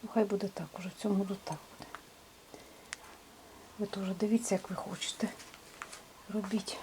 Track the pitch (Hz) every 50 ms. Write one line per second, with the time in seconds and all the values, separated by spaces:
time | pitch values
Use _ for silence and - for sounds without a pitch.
0 | - 214 - 226 214 196 208 196 202 196 196 - 175 151 - - 180 185 - -
1 | - 214 202 190 202 190 196 196 - - 165 147 - - - - - - - -
2 | - - - - - - - - - - - - - - - - - - - -
3 | - - - - - - - - - - - - - - - - 214 202 - 202
4 | 196 185 190 175 214 208 220 226 233 - 202 190 - - 185 - - - 185 -
5 | - - - - - - - - - - - - - - - - - - - -
6 | - - - - - - 196 214 196 190 214 220 - - - -